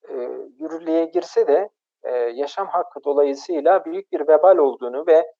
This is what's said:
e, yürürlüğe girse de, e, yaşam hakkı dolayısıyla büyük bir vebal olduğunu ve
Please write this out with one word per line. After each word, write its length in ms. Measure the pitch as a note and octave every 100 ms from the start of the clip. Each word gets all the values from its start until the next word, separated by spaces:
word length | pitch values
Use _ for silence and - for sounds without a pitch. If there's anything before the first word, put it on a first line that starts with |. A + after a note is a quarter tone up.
| _
e, 40 | D2 - B2+ - B3+
yürürlüğe 460 | D#4 D#4+ E4 D#4+ E4
girse 420 | - - - G#3
de, 220 | D3 G3+ _ _ _
e, 80 | B2+ B2
yaşam 520 | A#2+ A#2+ C#3+ - F#3+
hakkı 360 | F3 F3 -
dolayısıyla 840 | C#3+ C#3+ C#3+ C#3 - E3 D3 F#3+ D#3+
büyük 260 | F3+ G3
bir 160 | F3 D3
vebal 300 | D#3 F3+ F#3
olduğunu 500 | C#3 A#2+ B2 B2+ E3+
ve 260 | D#3+ E3 -